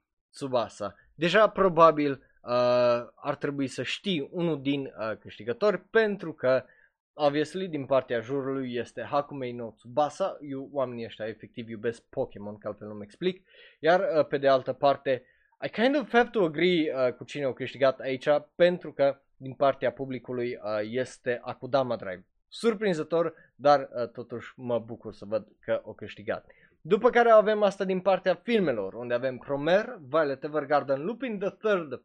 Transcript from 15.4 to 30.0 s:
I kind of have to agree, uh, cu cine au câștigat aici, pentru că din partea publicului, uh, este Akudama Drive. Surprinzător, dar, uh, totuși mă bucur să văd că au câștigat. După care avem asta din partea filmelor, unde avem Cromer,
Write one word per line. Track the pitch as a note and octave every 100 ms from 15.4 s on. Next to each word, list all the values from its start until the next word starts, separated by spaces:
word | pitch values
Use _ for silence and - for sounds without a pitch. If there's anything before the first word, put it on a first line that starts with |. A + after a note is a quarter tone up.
| _ _
I | C#3+
kind | - A#3+ C#4+
of | A3
have | A#3 A#3+
to | A#3
agree, | E3+ D3+ F3+ F3 D#3
uh, | C3 B2+
cu | -
cine | C3 C#3+
au | C#3
câștigat | A2+ B2 A#2+ C3+ B2+
aici, | C3+ C3 D3+ D3 C#3+
pentru | - F3 F3+ D#3+
că | - C#3 C3+ _ -
din | C3+
partea | B2+ C#3 C3+ B2+
publicului, | - C3+ B2+ - B2 A#2+ A#2+
uh, | G#2 G#2+
este | G#2+ A#2+ B2+ - - B2
Akudama | - - B2+ C3+ B2+ A2+
Drive. | F#2+ F2+ - _ _
Surprinzător, | - A#3 G#3+ G#3+ D#3+ D3+ E3 E3+ - _
dar, | _ C3+ C#3+ C3+
uh, | A#2+ A#2
totuși | - A#2+ A#2 - -
mă | B2 A#2+
bucur | A2 A#2 A2
să | G2
văd | G2+ A2 - _
că | - A2+
au | -
câștigat. | G#2+ G#2 - G#2 F#2+ - _ _ _
După | D#3 G#3+ A#3+
care | A#3+ A#3
avem | A3 G3+ G#3+
asta | G#3 F#3+
din | F#3+ F#3+
partea | F#3+ F#3 F#3+
filmelor, | E3+ - A3+ F3 A2+ F#2+
unde | G#2+ A#2+
avem | A#2+ C3 B2+
Cromer, | - C#3 D3 F#3 A3+ A#3+